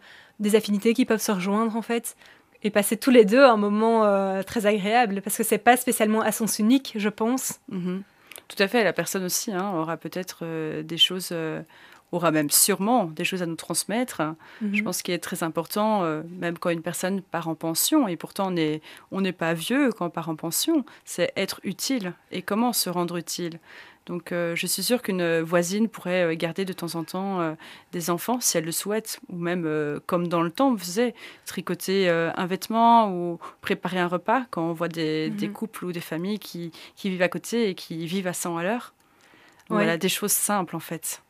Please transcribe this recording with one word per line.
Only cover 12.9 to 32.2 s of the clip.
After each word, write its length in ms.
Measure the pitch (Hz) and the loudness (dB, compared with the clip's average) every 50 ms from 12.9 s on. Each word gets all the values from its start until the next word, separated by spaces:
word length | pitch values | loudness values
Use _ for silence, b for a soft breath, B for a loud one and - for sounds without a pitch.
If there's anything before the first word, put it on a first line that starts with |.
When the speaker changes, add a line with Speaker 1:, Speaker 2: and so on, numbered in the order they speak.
| 254 240 185 | 2 2 2
Speaker 2:
des 200 | 160 156 - 175 | 0 -4 -4 -4
choses 180 | - 190 180 | -4 -2 -2
à 40 | 180 | -4
nous 100 | 165 165 | -4 -6
transmettre. 680 | - - - 175 - - - 196 240 254 247 - - 156 156 160 B B B B B | -8 -6 -6 -4 -4 -2 -2 -2 -2 -2 -4 -2 -2 -2 -2 -4 B B B B B
Speaker 1:
Mhm. 120 | 220 202 202 | -4 -2 -2
Speaker 2:
Je 80 | 208 | -2
pense 200 | 214 - 180 - | -2 -2 -4 -6
qu'il 100 | - - | -4 -4
est 60 | 175 170 | -4 -4
très 240 | - - 190 - | -4 -6 -6 -4
important, 640 | 175 160 151 170 160 - - 214 214 220 214 202 175 | -4 -2 -2 -4 -4 -2 -2 0 2 2 2 2 2
euh, 180 | 160 151 156 160 170 180 185 | 0 -2 -4 -6 -10 -8 -6
même 180 | 180 170 170 | -6 -6 -4
quand 140 | - - 175 | -2 -2 -2
une 100 | 170 170 | -2 -2
personne 400 | 156 180 165 - - 185 196 190 | -4 -6 -6 -4 -2 -2 -2 -2
part 280 | 180 - - 165 165 165 | -4 -4 -6 -4 -4 -4
en 60 | 160 | -6
pension, 540 | - - 165 165 - - - 311 311 262 190 | -4 -4 -4 -2 0 0 4 4 4 4 2
et 80 | 170 | -2
pourtant 340 | - - - - - 196 190 | -6 -8 -10 -4 -4 -2 0
on 60 | 180 | 0
est, 240 | 165 156 151 151 156 B B B B B B | 0 2 0 0 -4 B B B B B B
on 80 | - 190 | -2 0
n'est 120 | 196 185 | 0 0
pas 200 | 175 - 170 165 | 0 0 0 0
vieux 400 | 170 165 160 - 240 285 294 - | 0 -2 0 0 2 2 2 2
quand 140 | - - 175 | 0 -2 -6
on 40 | 170 | -6
part 200 | - 170 160 160 | -4 -6 -6 -6
en 40 | 156 | -6
pension, 520 | 151 - 170 160 - - 311 339 294 240 B B B B | -6 -6 -4 -2 -2 0 2 2 2 0 B B B B
c'est 260 | - - - 170 - - | -10 -4 -2 -2 -2 0
être 240 | - 196 - - - - | -2 -4 -4 -6 -8 -6
utile 500 | 208 180 - - - 269 240 185 180 170 _ _ - | -8 -6 -4 -2 -2 -2 -2 -2 -6 -8 _ _ -10
et 80 | - 185 | -10 -8
comment 320 | - - 202 220 240 247 | -4 -2 0 2 2 2
se 160 | 220 - - 180 | 0 0 -2 -2
rendre 300 | 175 180 170 175 175 175 | 0 -2 -2 -2 -2 -6
utile. 420 | 165 - - - 175 165 165 165 B B B B B B B B B | -6 -6 -6 -6 -6 -6 -8 -10 B B B B B B B B B
Donc, 260 | - 175 175 - - | -8 -8 -8 -6 -4
euh, 240 | 180 175 175 170 170 | -4 -2 -2 -2 -2
je 100 | 170 185 | -4 -2
suis 160 | 175 - - | -4 -2 -2
sûre 200 | 180 - 247 240 | 0 0 0 0
qu'une 380 | - - 190 185 175 165 165 165 | 0 0 0 2 2 2 2 2
voisine 460 | 165 160 180 175 175 170 196 214 226 | 0 4 4 4 4 4 2 0 0
pourrait, 460 | 202 - - - 180 180 185 175 165 | 0 -2 -6 -4 -2 0 2 2 2
euh, 20 | 165 | 0
garder 300 | 165 170 165 160 - 196 | -2 -2 -4 -2 -4 -4
de 80 | 185 | -4
temps 220 | 175 - 175 165 170 | -4 -6 -8 -6 -6
en 100 | 170 160 | -6 -8
temps, 380 | - - 185 196 196 196 180 | -6 -6 -4 -4 -2 -2 -2
euh, 100 | 170 160 156 B B B B B B B | -2 -2 -4 B B B B B B B
des 160 | - 180 156 180 | -8 -6 -2 -2
enfants 320 | 175 165 - - 247 247 | -2 -2 0 -2 -2 0
si 160 | - - - | 0 0 0
elle 80 | 170 160 | 0 -2
le 80 | 165 | -2
souhaite, 480 | 156 - - 196 208 220 214 - - - - - | -4 -4 -4 -2 -4 -4 -4 -6 -12 -12 -12 -12
ou 60 | 185 | -8
même, 280 | 170 170 170 180 185 165 | -4 -2 -2 -2 -2 -2
euh, 340 | 156 151 156 151 147 147 - - | -2 -2 -2 -2 -2 -4 -6 -4
comme 220 | - 143 135 175 170 | -2 0 0 0 2
dans 120 | 175 170 | 2 2
le 100 | 165 170 | 0 0
temps 220 | - - 269 269 | 2 2 2 2
on 60 | 247 190 | 2 0
faisait, 360 | 175 175 170 220 247 233 - B B B B B B | -4 -4 0 0 0 0 -2 B B B B B B
tricoter, 640 | - - 190 - - 175 175 - - 190 196 190 175 | -10 -10 -8 -4 -4 -6 -4 -2 0 2 2 4 4
euh, 220 | 170 165 | 4 2